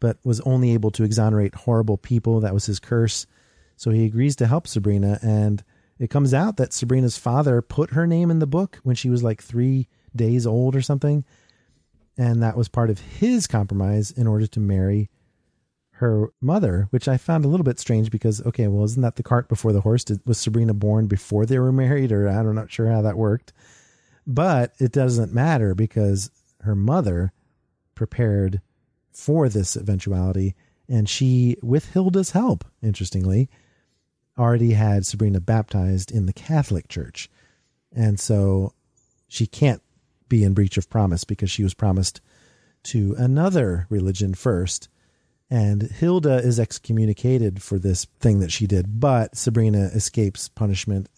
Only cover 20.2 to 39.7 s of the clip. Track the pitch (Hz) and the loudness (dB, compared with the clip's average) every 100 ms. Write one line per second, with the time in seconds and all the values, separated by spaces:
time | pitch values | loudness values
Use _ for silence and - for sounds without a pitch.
20.2 | - 110 - 113 113 104 104 107 107 101 | -2 -2 0 0 0 2 2 2 2 -2
21.2 | - 104 113 131 127 131 131 143 131 104 | -2 0 2 2 2 2 2 2 2 2
22.2 | 101 101 110 107 107 - 113 110 107 104 | 2 0 0 -2 -6 -2 0 2 0 0
23.2 | 107 113 _ _ _ - _ _ _ _ | 0 0 _ _ _ -20 _ _ _ _
24.2 | - 127 185 143 120 - 127 143 127 117 | -6 -2 2 2 0 -2 -2 2 2 0
25.2 | 110 113 147 151 104 92 110 - 104 98 | 0 0 0 2 0 0 -2 0 0 0
26.2 | 98 _ _ _ 107 101 104 170 113 87 | -4 _ _ _ -4 0 0 0 0 -2
27.2 | 92 - _ _ _ _ _ - 110 - | -2 -6 _ _ _ _ _ -8 -8 -2
28.2 | 117 101 95 95 - _ _ _ _ - | 0 2 0 -2 -8 _ _ _ _ -12
29.2 | - 156 135 104 90 - 98 98 98 92 | -2 2 2 0 -2 -4 -2 -2 -2 -2
30.2 | 92 92 95 - _ _ - 123 104 - | 0 0 -2 -6 _ _ -4 0 0 0
31.2 | 131 127 123 120 117 143 - 190 190 185 | 2 4 2 0 0 -2 0 0 2 0
32.2 | 185 180 247 85 - - 110 98 92 95 | 0 0 0 -2 -6 -6 -4 -4 -4 -2
33.2 | 92 98 135 _ _ _ _ _ _ _ | 0 2 0 _ _ _ _ _ _ _
34.2 | _ - 120 120 117 107 107 101 92 104 | _ -2 0 2 2 4 2 2 0 -2
35.2 | 107 95 87 110 104 101 92 95 92 110 | 0 0 0 0 0 0 0 0 -2 -2
36.2 | 92 - - 156 143 92 - - 64 - | -2 -4 -2 -2 0 -2 -4 -10 -12 -14
37.2 | - _ _ _ _ _ _ 123 110 101 | -20 _ _ _ _ _ _ -2 0 0
38.2 | - 104 98 95 98 _ _ _ _ _ | 0 0 2 0 -2 _ _ _ _ _
39.2 | _ - 117 - 147 | _ -6 -4 0 0